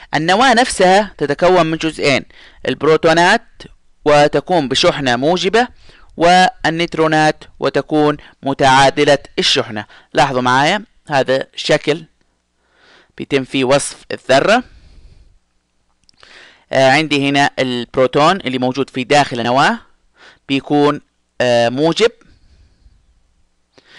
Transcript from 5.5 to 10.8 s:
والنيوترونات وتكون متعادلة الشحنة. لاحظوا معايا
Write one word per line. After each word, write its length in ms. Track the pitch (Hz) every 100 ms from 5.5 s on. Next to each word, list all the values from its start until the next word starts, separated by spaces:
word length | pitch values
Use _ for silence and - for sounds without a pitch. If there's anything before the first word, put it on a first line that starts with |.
| 214 247 - - - - -
والنيوترونات 1300 | 170 180 185 - 147 165 170 156 160 156 156 - - -
وتكون 560 | 139 143 - 156 147 147 - _
متعادلة 760 | 135 139 139 135 139 147 147 139 - -
الشحنة. 460 | 185 143 113 107 107 - _
لاحظوا 280 | 156 143 127
معايا 440 | 123 127 151 202